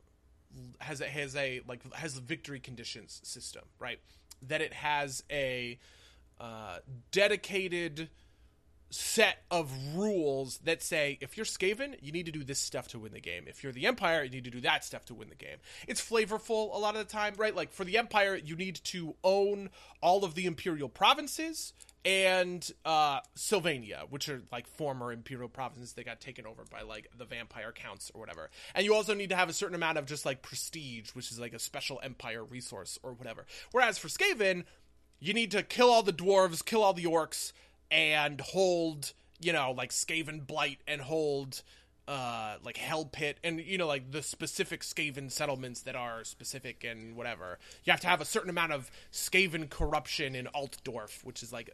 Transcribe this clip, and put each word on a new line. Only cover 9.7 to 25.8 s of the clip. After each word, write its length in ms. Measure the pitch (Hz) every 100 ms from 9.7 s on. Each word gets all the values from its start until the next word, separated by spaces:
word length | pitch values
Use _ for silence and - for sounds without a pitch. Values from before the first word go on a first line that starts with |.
| 131 139
rules 640 | 165 214 196 151 135 131 -
that 180 | 147 165
say, 360 | - 160 143 143
if 160 | 135 -
you're 80 |
Skaven, 500 | 220 - 190 214 277 262
you 100 | 139
need 140 | 165
to 80 | 170
do 100 | 156
this 160 | 135 135
stuff 300 | - 135 -
to 100 | 120
win 140 | 107
the 80 | 104
game. 240 | 76 87 71
If 160 | -
you're 100 | 135
the 140 | 127 185
Empire, 380 | 254 185 165
you 60 | 135
need 140 | 131
to 60 | 123
do 120 | 120
that 200 | 143 151
stuff 220 | - 120 -
to 80 |
win 140 | 110 107
the 60 |
game. 240 | - - - - - -
It's 140 | 240
flavorful 760 | - 226 214 214 - 220 214
a 40 | 202
lot 180 | 208 214
of 100 | 208
the 60 |
time, 220 | 214 208 196
right? 180 | 214
Like, 160 | 185 151
for 140 | -
the 140 | 185 214
Empire, 380 | 226 214 196 190
you 200 | 151 165
need 200 | 190 165
to 300 | - 185 160 -
own 460 | 190 196 202 202 196 - - -
all 240 | 165 190
of 100 | 190
the 120 | 156 180
Imperial 420 | 156 185 156 135
provinces 880 | - 208 269 302 - 320 320 - - - _
and, 640 | 185 190 190 185 180 180 - - 156
uh, 340 | 160 151 139 -
Sylvania, 680 | - - 202 165 135 107 73 78
which 220 | 135 151
are, 100 | 135 -
like, 160 | 120 120
former 460 | - 147 135 120
Imperial 380 | 117 117 127 120
provinces 420 | - 123 120